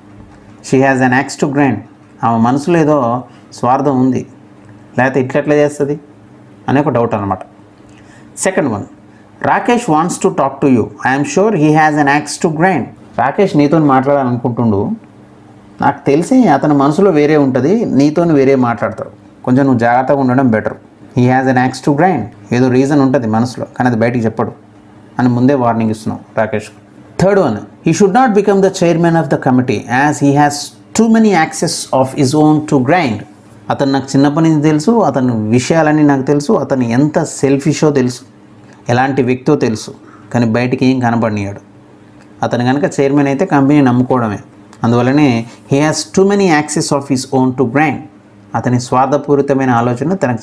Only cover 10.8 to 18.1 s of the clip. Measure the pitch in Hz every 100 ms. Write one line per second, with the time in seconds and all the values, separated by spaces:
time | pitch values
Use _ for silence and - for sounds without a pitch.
10.8 | 101 - 127 135 143 - 208 202 151 156
11.8 | 156 151 143 147 151 - 180 151 180 165
12.8 | 107 - - - 123 143 190 151 143 165
13.8 | 147 135 131 143 131 120 127 117 117 98
14.8 | 113 226 - - - - - - - -
15.8 | 135 139 - 143 175 262 220 139 156 143
16.8 | 139 147 196 156 147 151 135 131 147 220
17.8 | 202 127 147